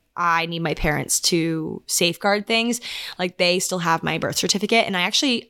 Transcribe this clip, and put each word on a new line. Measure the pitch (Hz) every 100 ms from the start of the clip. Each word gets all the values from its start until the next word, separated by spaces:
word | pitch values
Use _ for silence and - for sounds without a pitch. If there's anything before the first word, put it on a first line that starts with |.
| _ -
I | 175 165 165
need | 170
my | 165 156
parents | 156 147 - -
to | - 170 165 160 156 - -
safeguard | - 175 170 208 208 202
things? | 226 233 240 - - - -
Like, | 185 -
they | 180 180
still | - 180
have | 170 165
my | 156 160
birth | 156 -
certificate. | 185 196 208 226 -
And | 185
I |
actually, | 185 - 285 233 -